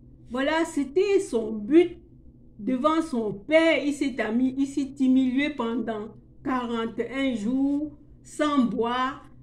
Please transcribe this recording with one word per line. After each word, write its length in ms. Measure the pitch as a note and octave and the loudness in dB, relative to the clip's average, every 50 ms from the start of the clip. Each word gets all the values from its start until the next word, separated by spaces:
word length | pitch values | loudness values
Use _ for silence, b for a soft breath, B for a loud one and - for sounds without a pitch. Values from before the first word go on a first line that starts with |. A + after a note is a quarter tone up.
| - - - - - - | -20 -20 -20 -20 -14 -8
Voilà, 340 | A3+ C4 C#4 D4+ D#4+ E4 E4 | -4 -2 0 0 2 0 0
c'était 540 | E4 - C#4+ C4+ - - F#4 G4+ G4+ G4 F#4 | 0 -2 -4 -4 0 2 2 4 4 4 2
son 320 | - - - A3 G#3+ G#3+ | 2 0 -2 -2 -2 -4
but 460 | A3 G#3+ G#3 G#3+ D4 E4+ F4+ F4 - - - - - - - - - - - - - - | -6 -6 0 4 6 6 6 4 0 -12 -20 -20 -20 -20 -20 -20 -20 -20 -20 -20 -18 -8
devant 420 | G3+ A#3 C4 B3 C#4 D#4 D#4+ E4 | -4 -4 -2 0 2 2 2 0
son 320 | D#4+ - B3+ A#3 A3 G3+ G3 | 0 -2 -2 -4 -4 -4 -6
père. 500 | G3+ - - D#4 D#4+ E4 E4 D#4 C4 C#4+ | -8 0 2 4 4 6 4 2 2 0
Il 80 | D4 | -2
s'est 300 | C#4+ - D4 C4 A#3 A#3+ | -2 -2 -2 -4 -2 -4
ami-, 340 | G#3+ A3 A3 B3 C4 C4 C4 | -4 -2 0 0 0 0 0
il 100 | C#4 C#4 | -2 -2
s'est 260 | C4+ - D4+ C4+ - - - | -2 -2 -4 -6 -4 -2 0
humilié 500 | C4 B3+ C4 C4 C4 B3+ A#3+ C#4 D4 D4+ | 2 4 4 4 4 2 2 0 0 -2
pendant 600 | C#4+ B3 A3+ A#3 A#3 C4 - A3+ G#3+ G#3 G#3+ A3+ - - - - - - - | -2 -4 -4 -4 -4 -4 -4 -4 -6 -6 -8 -12 -14 -20 -20 -20 -18 -8 -4
quarante 560 | C4+ B3+ B3 A#3+ A#3 A#3 A3+ A3+ A3+ - A#3+ | -2 -2 -2 -2 -2 -4 -4 -4 -4 -4 -6
et 100 | A3+ - | -6 -4
un 220 | B3 C4+ C4+ C4 A#3+ | -4 -2 -2 -2 -2
jours, 640 | G#3 G3+ A3+ C4 C4+ C4+ C#4 C#4+ D4 D4+ D4 - - - - - - | -2 -2 -2 0 0 2 0 0 -2 -4 -6 -8 -14 -20 -20 -20 -20
sans 440 | - - - - D4+ D4 C#4+ C#4 A#3 | -20 -8 -4 -2 0 2 2 2 2
boire, 600 | F#3+ G3 G3+ A3+ A#3+ B3 B3+ C4 C4 C#4+ - - - - - | 2 0 -2 -2 -2 -2 -2 -2 -2 -4 -8 -14 -20 -20 -20